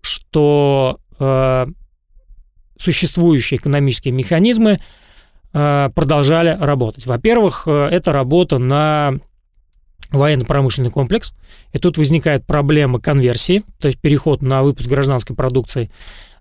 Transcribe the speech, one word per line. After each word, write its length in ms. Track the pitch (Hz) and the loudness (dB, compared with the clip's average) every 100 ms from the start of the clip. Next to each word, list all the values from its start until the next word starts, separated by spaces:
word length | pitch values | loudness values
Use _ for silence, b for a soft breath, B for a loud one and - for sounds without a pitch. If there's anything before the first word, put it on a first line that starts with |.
что, 960 | - - - 156 147 147 143 139 131 - _ - | -10 -10 -4 0 2 2 2 2 0 -4 _ -6
э, 460 | 135 131 131 127 131 175 - _ _ - - - - _ _ - | -2 0 0 0 -4 -8 -20 _ _ -20 -20 -20 -20 _ _ -6
существующие 840 | - - - - 170 147 - 131 | -2 -2 -2 0 2 2 0 -4
экономические 540 | 147 143 139 117 135 | -2 0 0 -2 -4
механизмы, 680 | 127 127 165 214 226 220 196 b b b b b b b | -4 -2 0 2 2 2 0 b b b b b b b
э, 360 | 147 147 143 139 | -2 0 0 0
продолжали 640 | - 143 147 139 165 170 160 | 0 0 2 2 2 2 0
работать. 460 | 143 139 113 - 120 | 0 0 -2 -6 -6
Во-первых, 560 | 120 220 233 196 - - | -2 0 2 2 0 -2
э, 220 | 147 143 | 0 0
это 200 | 170 170 | 0 0
работа 460 | 143 127 170 180 135 | 0 2 2 2 0
на 560 | 127 143 151 151 147 135 - _ _ _ _ _ _ - - | 0 0 0 0 -2 -4 -8 _ _ _ _ _ _ -20 -4
военно-промышленный 800 | 139 147 143 113 139 131 135 120 | 0 2 0 0 0 0 0 -2
комплекс, 420 | 143 127 226 - - b b b | -2 -2 -2 -4 -16 b b b
и 60 | - | -4
тут 180 | 180 160 | -2 0
возникает 480 | 143 160 160 139 | 2 2 0 -2
проблема 540 | - 151 143 151 139 123 | 0 -2 2 2 2 0
конверсии, 640 | - 139 123 120 - 190 - - | 0 2 2 0 0 0 -2 -4
то 80 | 147 | -4
есть 140 | 131 | 0
переход 420 | 151 143 160 131 | 0 0 0 -2
на 220 | 131 135 | 0 0
выпуск 240 | 139 139 - | 0 0 -2
гражданской 480 | 135 139 131 - 117 | 0 0 -2 -4 -4
продукции, 540 | 131 131 - 131 113 B B B B B | -2 -2 -2 -4 -6 B B B B B